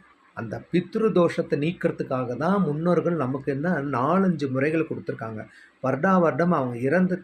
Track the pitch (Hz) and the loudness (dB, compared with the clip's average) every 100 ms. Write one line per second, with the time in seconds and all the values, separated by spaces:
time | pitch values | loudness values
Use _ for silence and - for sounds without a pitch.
0 | - _ _ - 110 113 - 170 175 220 | -20 _ _ -12 -8 -8 -2 -2 -2 0
1 | 220 180 170 - 147 143 151 175 170 - | 2 4 2 2 -2 0 -2 -2 -2 -2
2 | 135 131 123 123 160 202 160 147 170 170 | -4 -4 -4 -2 0 2 0 0 2 2
3 | 156 170 127 135 135 135 165 165 139 127 | 2 0 -2 -2 -4 -2 0 -2 -2 0
4 | 135 185 190 156 139 127 143 165 156 117 | 2 4 2 2 0 0 0 0 -2 -6
5 | - - 113 107 107 - - _ 127 131 | -8 -8 -8 -10 -12 -18 -20 _ -2 0
6 | 180 185 165 139 175 165 131 120 131 170 | 2 4 4 2 2 2 0 -2 0 2
7 | 185 175 | 2 -2